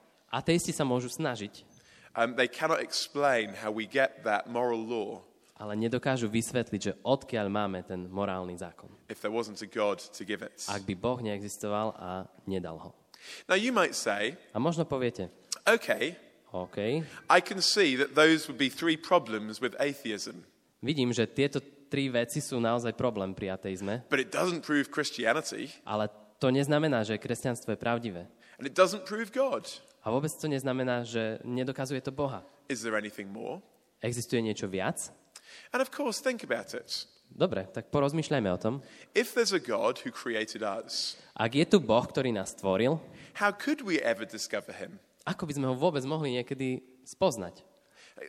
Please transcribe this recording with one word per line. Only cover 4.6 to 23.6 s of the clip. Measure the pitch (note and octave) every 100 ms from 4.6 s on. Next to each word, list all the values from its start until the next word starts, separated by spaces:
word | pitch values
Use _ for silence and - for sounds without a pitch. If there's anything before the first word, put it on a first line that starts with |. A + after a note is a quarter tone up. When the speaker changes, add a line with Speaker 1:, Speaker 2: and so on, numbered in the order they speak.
| B2 A#2
Speaker 2:
law | A2+ A#2 G#2 G#2 - _ _
Speaker 1:
ale | - G#2 G#2
nedokážu | A2+ B2 C#3 C3 A2+
vysvetliť, | A2+ A2 B2+ A2+ G#2
že | G2+ - -
odkiaľ | C#3 - A#2 G2+
máme | G#2 G#2 F#2 -
ten | F#2 F2+
morálny | F#2+ G2+ F#2 F2+ F2
zákon. | F2 - F2+ - -
Speaker 2:
if | A2
there | G#2+
wasn't | A2+ A2 G2+
a | G#2
God | A2+ G#2 F#2+ -
to | - G2
give | G2+
it. | - - -
Speaker 1:
Ak | G2+
by | G2 F#2
Boh | A#2+ B2
neexistoval | A2 G2+ G2+ - G#2+ G#2 A2 -
a | F2+ F#2 F#2 -
nedal | - F#2+ E2+ D#2+
ho. | - - _ - - - -
Speaker 2:
Now | F#3+
you | A#3+
might | A3+ E3+ -
say, | A#2 G2+ A2 F3 -
Speaker 1:
A | A2
možno | D3+ E3
poviete, | D#3+ C3+ B2 - F2+ - - -
Speaker 2:
Okay, | - A3+ - G#2+ C#3 F3+ - _ _
Speaker 1:
„OK, | F2+ F2+ - G#2 D3+ D3+ - -
Speaker 2:
I | F3
can | F#3 G3
see | - G#3 F3+ B2+
that | C#3 C3+
those | D#3 D#3+ D#3
would | B2
be | C3
three | - E3 D#3+
problems | - F3+ A#2 G#2+ G#2+ G#2+
with | B2 -
atheism. | C#3+ C#3 A2+ G#2 - F2+ - _ _ -
Speaker 1:
vidím, | A#2 D3+ B2 A#2+
že | A2
tieto | - C#3+ C#3 - - -
tri | C#3+ C3+
veci | A#2+ A#2+ D#3
sú | - B2+
naozaj | A#2 A#2+ A#2 -
problém | B2+ G#2+ F#2+
pri | F#2 G2
ateizme, | F#2+